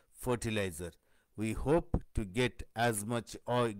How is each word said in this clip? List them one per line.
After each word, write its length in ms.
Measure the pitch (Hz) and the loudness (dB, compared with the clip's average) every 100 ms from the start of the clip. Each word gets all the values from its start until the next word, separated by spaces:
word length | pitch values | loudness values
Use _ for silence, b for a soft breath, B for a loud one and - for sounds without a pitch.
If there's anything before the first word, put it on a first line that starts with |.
| b | b
fertilizer. 800 | - 127 120 117 107 95 82 87 - _ _ _ - | -8 0 0 0 0 0 -2 -8 -10 _ _ _ -4
We 180 | 110 | -2
hope 500 | 107 131 165 165 - - | 0 2 2 2 -2 -2
to 120 | - 101 | -4 -2
get 380 | 98 123 - - 110 | 0 0 -2 -10 0
as 300 | 120 107 104 | 2 2 -2
much 320 | 120 101 104 - | -4 -4 -10 -2
oil, 240 | 120 117 101 | 2 2 0